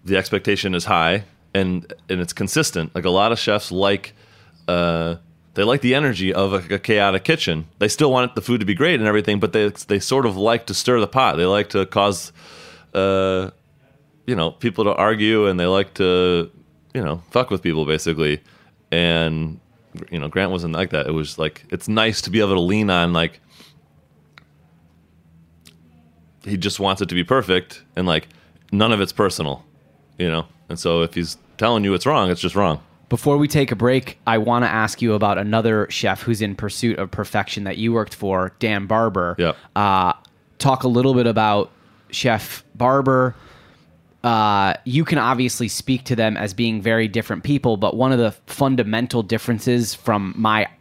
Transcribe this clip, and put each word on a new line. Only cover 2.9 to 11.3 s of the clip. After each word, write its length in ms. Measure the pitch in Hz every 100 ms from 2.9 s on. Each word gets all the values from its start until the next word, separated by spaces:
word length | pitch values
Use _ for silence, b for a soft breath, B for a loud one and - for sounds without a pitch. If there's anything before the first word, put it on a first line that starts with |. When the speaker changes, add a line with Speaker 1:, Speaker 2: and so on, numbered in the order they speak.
Speaker 1:
Like, 120 | 90 90
a 40 |
lot 220 | 92 107
of 80 | 117
chefs 320 | - 101 -
like, 420 | 92 98 101 - - b b b b -
uh, 480 | 87 87 82 82 82 - _ _
they 100 | -
like 160 | 101 139
the 160 | 123 131
energy 380 | 147 95 95
of 180 | 92 98
a, 240 | 98 87 98
a 40 |
chaotic 440 | - 107 101 95
kitchen. 440 | - 160 - 80 80 _
They 80 | 107
still 240 | - 151
want 240 | 127 123 113
the 60 |
food 180 | 98 120
to 60 | 101
be 80 |
great 260 | 95 156 160
and 80 | 107
everything, 320 | 104 104 101
but 140 | 101
they, 160 | 110 104
they 300 | - - 101
sort 260 | - 131 123
of 100 | 95
like 300 | 107 117 -
to 80 |
stir 260 | 95 - 123
the 80 | 101
pot. 300 | 131 123